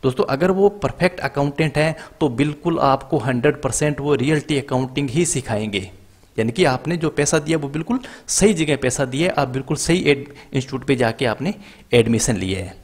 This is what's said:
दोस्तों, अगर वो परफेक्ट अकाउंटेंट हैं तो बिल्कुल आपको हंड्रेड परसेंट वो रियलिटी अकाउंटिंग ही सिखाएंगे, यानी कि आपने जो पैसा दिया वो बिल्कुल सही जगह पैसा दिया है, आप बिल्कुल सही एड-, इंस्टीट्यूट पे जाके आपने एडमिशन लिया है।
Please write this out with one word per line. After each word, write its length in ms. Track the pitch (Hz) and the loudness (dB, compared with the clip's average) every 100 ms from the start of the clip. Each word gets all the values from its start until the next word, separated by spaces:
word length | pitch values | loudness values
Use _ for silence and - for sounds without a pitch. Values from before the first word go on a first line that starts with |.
दोस्तों, 220 | 131 127 - | 0 0 0
अगर 240 | 135 180 | 2 2
वो 180 | 190 202 | 4 2
परफेक्ट 500 | 202 135 - 180 - | 2 -6 0 -2 0
अकाउंटेंट 560 | 143 - 143 143 160 147 | -6 0 -2 0 -2 2
हैं 180 | 156 156 - - | 0 -2 -12 -2
तो 80 | 151 | -2
बिल्कुल 480 | 120 143 147 175 165 | 2 -2 0 -2 2
आपको 380 | 139 131 - 156 | 2 2 0 -2
हंड्रेड 420 | 117 123 135 131 | 0 2 2 0
परसेंट 380 | 135 120 151 143 | -2 0 -2 -2
वो 140 | 143 | 0
रियलिटी 440 | 143 127 156 139 147 | 2 2 0 0 -2
अकाउंटिंग 500 | 127 127 131 131 143 | 0 -2 -2 -2 -2
ही 140 | 123 165 | 0 0
सिखाएंगे, 540 | 135 - 107 110 101 92 - - _ _ - | 0 -2 -4 -2 -4 -6 -16 -20 _ _ -2
यानी 160 | 113 | -2
कि 120 | 117 170 | 2 2
आपने 300 | 127 151 175 | 2 -2 -2
जो 140 | 156 | -2
पैसा 280 | - 147 160 | 0 0 0
दिया 200 | 151 160 | 0 -2
वो 100 | 143 | -2
बिल्कुल 300 | 147 165 247 - - - | -6 -4 -4 -6 -20 -6
सही 260 | - 196 | 2 4
जगह 220 | 185 156 139 | 4 0 0
पैसा 260 | 131 120 135 | 0 -2 -4
दिया 220 | 131 175 | 0 -2
है, 60 | |
आप 140 | - 139 | 0 -2
बिल्कुल 280 | 127 131 151 | -4 -4 -4
सही 240 | - 170 | 0 2
एड-, 260 | 147 143 139 - - | 4 2 0 -16 -6
इंस्टीट्यूट 320 | - 131 135 131 | -4 -4 -8 0
पे 100 | 131 | 2
जाके 300 | 120 113 127 | 2 0 -2
आपने 280 | 107 156 208 - - - | -2 -4 -6 -12 -20 0
एडमिशन 440 | 120 113 113 - 104 | 2 4 2 0 -2
लिया 240 | 95 92 | -2 -4
है। 160 | 95 - | -6 -12